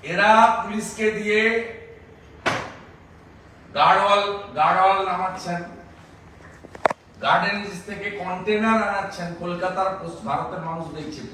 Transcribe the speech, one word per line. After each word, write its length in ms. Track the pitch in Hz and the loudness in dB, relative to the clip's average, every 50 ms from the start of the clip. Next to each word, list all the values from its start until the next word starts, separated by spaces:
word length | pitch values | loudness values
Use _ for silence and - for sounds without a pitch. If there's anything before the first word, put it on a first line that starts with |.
| - | -6
এরা 280 | 151 175 190 202 214 220 220 226 233 - - | -4 0 4 6 8 8 8 8 6 6 2
পুলিশকে 460 | - 196 202 214 - - - - 220 214 214 | -2 -4 -6 -6 -6 -6 -6 0 0 0 0
দিয়ে 240 | 202 208 208 214 214 220 226 233 226 - - - - - - - - - - - - - - - - - - - - - - - - - - - - - - - - - - - - - - - - - - - | 0 -2 0 2 2 2 2 2 0 -2 -4 -12 -16 -18 -20 -20 -20 -20 -20 -20 -20 -20 -20 -20 -6 -4 -4 -4 -4 -8 -10 -14 -18 -20 -20 -20 -20 -20 -20 -20 -20 -20 -20 -20 -20 -20 -20 -20 -20 -20 -10 0
গাড়োয়াল, 460 | - - 170 190 196 196 202 202 202 202 202 202 - - - - 147 | 2 4 6 6 4 4 4 4 4 2 0 -4 -6 -8 -8 0 2
গাড়োয়াল 400 | 151 - - 180 - 190 190 190 190 185 | 2 4 4 6 4 4 4 4 0 -2
নামাচ্ছেন, 520 | 180 180 185 180 175 - - 180 175 170 175 - - - - - - - - - - - - - - - - - - - - - - - - - - - - - - - - | -2 -2 -4 -4 -6 -6 -6 -6 -6 -6 -6 -10 -14 -18 -20 -20 -20 -20 -20 -20 -20 -20 -20 -20 -20 -20 -20 -20 -20 -20 -20 -18 -18 -2 -2 -2 -2 -2 -12 -20 -16 -4 0
গার্ডেন 340 | 170 170 175 175 196 208 202 208 | 2 2 2 2 0 -2 -4 -6
রিচ 160 | 202 185 175 - 208 | -8 -10 -10 -10 -10
থেকে 180 | 208 196 - 208 202 - | -10 -8 -8 -8 -8 -6
কন্টেনার 580 | - 185 180 180 - 214 214 214 220 226 220 220 208 | -6 -6 -6 -4 0 0 0 2 4 4 4 2 2
আনাচ্ছেন। 400 | 202 202 196 190 - - 180 170 170 170 170 | 0 -2 -2 -4 -6 -8 -8 -8 -8 -8 -8
কলকাতার 480 | 175 175 175 175 180 185 185 196 190 - - - | -6 -6 -6 -4 -4 -4 0 0 0 0 -2 -4
পশ্চ-, 260 | 165 170 170 - 220 | -8 -10 -12 -10 -6
ভারতের 340 | - 139 - - - 185 175 160 | -4 -4 -4 -4 -6 -8 -8 -8
মানুষ 180 | 170 170 170 170 151 143 | -8 -8 -8 -8 -10 -10
দেখছে, 240 | 156 147 151 147 139 - - | -10 -10 -10 -12 -12 -14 -12